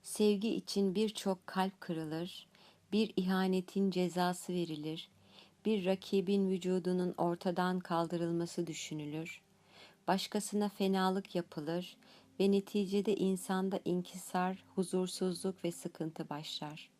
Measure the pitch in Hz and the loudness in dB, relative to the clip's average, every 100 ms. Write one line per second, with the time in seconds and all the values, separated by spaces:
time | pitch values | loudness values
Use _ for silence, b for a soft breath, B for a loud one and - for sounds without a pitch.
0 | - - 214 202 220 190 - 202 196 185 | -10 2 4 4 0 -2 -2 0 2 2
1 | 220 208 196 185 - 185 190 - - 160 | 0 0 -2 -4 -4 -2 -2 -2 -6 -6
2 | 156 160 175 - - B B B _ 208 | -4 -6 -6 -10 -18 B B B _ 2
3 | 220 - 185 190 190 185 180 196 196 180 | 2 2 2 2 4 2 0 0 2 2
4 | 180 170 180 175 - 180 165 156 151 160 | 0 2 0 0 -4 -4 -2 -4 -6 -8
5 | - B B B B B 208 220 180 190 | -12 B B B B B 0 2 2 0
6 | - 196 180 196 190 190 180 185 180 180 | 2 0 4 2 4 2 2 0 2 0
7 | 180 - 175 170 185 175 180 185 180 170 | 0 0 0 0 -2 0 0 0 0 0
8 | 165 170 170 170 170 - 170 151 - 156 | 0 0 0 0 -2 -4 -4 -6 -8 -6
9 | 147 151 165 - _ B B B B B | -6 -6 -8 -12 _ B B B B B
10 | - 190 - 208 - 208 202 - 190 190 | 0 0 2 -4 -2 0 -2 0 2 4
11 | 185 190 196 185 175 - 147 170 180 - | 2 0 -2 -4 -4 -6 -4 -4 -4 -14
12 | B B B - 196 196 196 208 190 202 | B B B 2 6 6 4 0 2 2
13 | 202 - 190 190 - 190 190 190 - 180 | 2 2 2 0 0 0 0 -2 0 0
14 | 180 185 - 185 185 190 - - 180 190 | -2 -10 -4 0 0 -2 -6 -2 0 0
15 | 185 - 180 170 190 185 175 170 170 - | 0 0 -2 0 -4 -2 -4 -4 -10 -6
16 | 160 156 156 147 156 - 151 156 - _ | -6 -6 -8 -6 -6 -8 -8 -10 -16 _